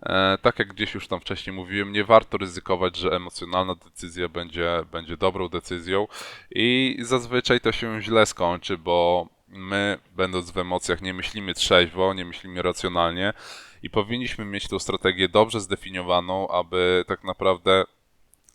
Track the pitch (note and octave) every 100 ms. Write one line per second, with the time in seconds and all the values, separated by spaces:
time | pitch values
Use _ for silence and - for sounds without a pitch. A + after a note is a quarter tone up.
0 | - F#2+ F#2+ G2 B2 - G2+ F#2+ G#2+ G2+
1 | - F2+ - F#2+ - F#2+ F2+ G2+ G2+ G#2
2 | G2+ A2+ G#2+ G2+ F#2+ F2 - F2+ F#2 E2
3 | F2 F2+ F2+ - F2 F2+ F#2 E2+ - -
4 | F2+ F2 F2 E2+ E2+ E2+ E2+ E2+ D#2+ E2+
5 | E2 E2 F#2+ F#2 F2 F2 - F2+ E2+ G2
6 | G#2+ - - - - - A#2 B2+ C3 -
7 | A#2 B2+ A#2 B2 - B2 A2+ - A#2 A2
8 | G#2 A2 G#2 - F2 F2 - F2 E2+ F2
9 | F2 F2 E2+ _ _ G2 F#2+ G2 G2+ F2+
10 | _ F2+ F#2 F2+ F2 F#2 F2+ F2+ - E2+
11 | F#2+ F#2 - G#2+ F#2+ - - F#2 E2+ F2
12 | F#2+ F#2+ F2 - F#2 F2+ F2+ - F#2 F2
13 | E2+ F2 G2+ - - - - - G#2 A2
14 | G2+ A#2+ A#2+ - G#2 G2+ - G2 - G2
15 | F#2+ F#2 F#2 G#2 A2 A2 F#2+ F#2+ F#2+ F#2
16 | F2+ F2+ F2+ F#2+ F#2+ F2+ E2+ F#2 F2+ F2+
17 | - F#2+ F#2+ - F#2+ F2+ F#2+ F#2+ - _
18 | _ _ _ _ _